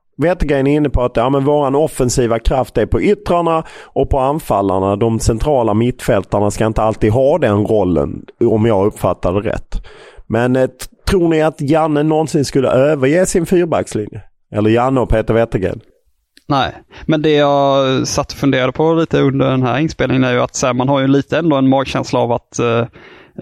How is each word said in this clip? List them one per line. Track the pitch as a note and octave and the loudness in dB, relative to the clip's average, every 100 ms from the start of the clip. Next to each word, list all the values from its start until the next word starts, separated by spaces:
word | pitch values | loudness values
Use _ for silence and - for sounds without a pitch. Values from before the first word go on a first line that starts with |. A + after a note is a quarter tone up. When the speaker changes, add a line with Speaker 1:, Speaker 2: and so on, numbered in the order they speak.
| _ - | _ -2
Speaker 1:
Wettergren | D#3+ F#3 C#3+ C#3 C#3 | -2 0 0 0 2
är | D3 | 2
inne | C#3+ | 0
på | C3 | 0
att, | B2 - | -2 0
ja, | B2 | 0
men | C#3 C3+ | 0 2
våran | D3 C#3 C#3 | 2 2 0
offensiva | D#3 - B2+ B2+ A#2 A2+ | -2 -2 -2 0 0 0
kraft | - C#3 A#2+ - | 0 -2 -2 -2
är | G#2+ | 0
på | B2 | 0
yttrarna | E3+ G3+ - F3 E3+ D#3+ - - | 0 0 0 0 0 -2 -4 -16
och | - B2 C#3 | -8 -4 -2
på | C#3+ | 0
anfallarna. | C3 D#3 - G#2 G2 F#2+ F#2+ G2+ | 0 -2 -2 0 0 0 0 0
De | A#2 A2+ | 0 0
centrala | - A2 D3+ C#3 A2+ | -2 0 0 0 2
mittfältarna | G#2 A#2+ - - G#2 - G#2 G#2 | 2 0 -2 -2 -2 0 -2 -2
ska | - A2+ | 0 -2
inte | A2 | 0
alltid | A2 G#2+ A2 | -2 0 0
ha | A#2 C3+ E3+ | 2 2 2
den | B2+ G#2 G#2 | 2 0 2
rollen, | A2 F2+ D#2+ C#2+ - - _ A2+ | 0 2 0 -2 -6 -14 _ 0
om | A2 A#2 | 2 2
jag | G2+ G#2 | 2 0
uppfattar | - F#2+ F2 F2+ | 0 -4 -2 -2
det | F#2+ A2 | -4 -4
rätt. | - - - - - - - - | -6 -6 -8 -8 -18 -20 -20 -6
Men, | A2 B2 C3 | -2 0 2
eh, | C3 | 0
t-, | - - - - | -4 -18 -8 -2
tror | G3 E3+ | 0 2
ni | D#3+ | 2
att | D#3 - | 0 -2
Janne | C#3 D#3 D#3+ D3 | 0 0 2 0
någonsin | D#3 D#3 D#3 D#3 C3 | 2 0 0 -2 0
skulle | C#3 B2+ | 0 2
överge | B2+ C#3+ D3+ C3 E3 F#3 | 2 2 2 2 2 0
sin | F#3+ E3 | 0 2
fyrbackslinje? | F3+ F3 A2 - A2 G#2 A2 - _ _ G#2+ | 0 2 -2 -2 -6 -8 -12 -20 _ _ -2
Eller | G#2+ | 2
Janne | A#2 B2+ C3+ | 2 2 0
och | G#2+ | 0
Peter | A2 G#2+ | 0 2
Wettergren? | A2+ A#2 A2 F2+ - - _ _ _ _ _ - | 0 0 -2 -4 -6 -14 _ _ _ _ _ -4
Speaker 2:
Nej, | C#3 E2+ - - - - | -2 -2 -6 -20 -10 -4
men | D#3 | 0
det | D#3 D3 | 2 2
jag | C#3+ C#3+ C#3 C#3 C3 C3 B2 | 2 2 2 2 0 -2 -2
satt | - C3+ | -4 -6
och | - | -2
funderade | C#3 C3+ C3 | 0 0 -2
på | - D#3 | 0 0
lite | E3 D#3+ C#3+ | 0 0 0
under | C#3+ C3+ C3+ | 0 2 0
den | C3 | 0
här | B2+ B2 | -2 -2
inspelningen | D#3+ - C3 C3 | -4 -2 -2 0
är | C3 | 0
ju | B2 | 0
att | B2 - | -2 -2
så | C3 | -2
här, | |
man | B2 C3 | 0 0
har | C#3+ | 0
ju | C3+ | 2
lite | C#3 C3+ D3 | 2 0 -2
ändå | E3 C#3 | 0 2
en | C3 | 2
magkänsla | C3+ C3+ C3+ A#2+ B2+ | 2 0 -4 -2 -2
av | A#2+ | 0
att, | A#2+ - - | -2 -6 -4
eh, | A#2+ A#2 A#2+ - - - - - | -2 0 -2 -10 -20 -20 -20 -8